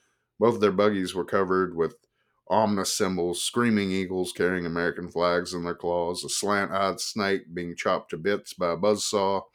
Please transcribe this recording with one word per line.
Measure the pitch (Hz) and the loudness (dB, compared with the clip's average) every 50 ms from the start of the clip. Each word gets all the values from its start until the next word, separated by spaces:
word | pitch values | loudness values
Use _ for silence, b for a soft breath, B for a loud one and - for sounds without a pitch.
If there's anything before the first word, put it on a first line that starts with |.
| b b b b b b _ _ | b b b b b b _ _
Both | 110 117 113 | 2 2 4
of | - | 4
their | 107 101 | 2 2
buggies | 92 95 101 107 104 98 92 87 90 | 4 4 2 2 2 0 -2 -4 -4
were | 92 85 | -6 -4
covered | - - 101 95 90 92 92 92 87 87 | 0 0 0 2 2 2 2 2 0 0
with | 82 82 80 - _ _ _ _ _ _ _ _ _ _ - | 0 -2 -2 -2 _ _ _ _ _ _ _ _ _ _ 0
ominous | 90 107 113 104 104 98 92 - | 2 4 4 4 2 0 0 -2
symbols, | - - 104 95 95 90 85 87 85 - | 0 0 0 0 2 0 0 -2 -2 -2
screaming | - - - 117 120 120 110 104 101 95 | -4 -4 -2 0 2 2 2 2 2 0
eagles | 92 95 95 90 95 92 90 90 | 0 -2 -2 -2 -4 -4 -4 -4
carrying | - - 92 90 92 90 85 | -2 0 0 0 0 0 -2
American | 85 85 87 87 87 85 85 90 85 | -2 -2 -2 -2 -2 -2 -4 -10 -6
flags | - 82 87 87 87 90 90 90 92 | -2 0 2 2 2 2 0 -2 -6
in | 87 85 | -4 -4
their | 87 85 | -4 -6
claws, | - - 87 87 87 85 85 90 - | -4 -2 -2 0 0 -2 -2 -4 -6
a | 76 69 | -6 -4
slant-eyed | - - - 98 101 101 98 - 92 98 98 95 90 85 | -4 -2 0 0 2 2 0 0 0 0 0 0 0 -2
snake | - - - 113 101 98 98 92 - 80 85 | -6 -8 -4 -2 0 0 0 -2 -4 -8 -8
being | 87 87 87 85 | -8 -8 -8 -8
chopped | - - 104 92 82 - - | -4 0 0 0 0 -2 -8
to | - 80 | -10 -2
bits | 80 98 101 101 - - | 0 0 0 0 -4 -10
by | - - 90 87 | -6 -2 -2 -2
a | - | 0
buzzsaw | 85 95 107 107 104 - - - 101 95 98 98 95 - - | 2 2 2 2 2 0 -2 0 0 0 0 0 -2 -4 -8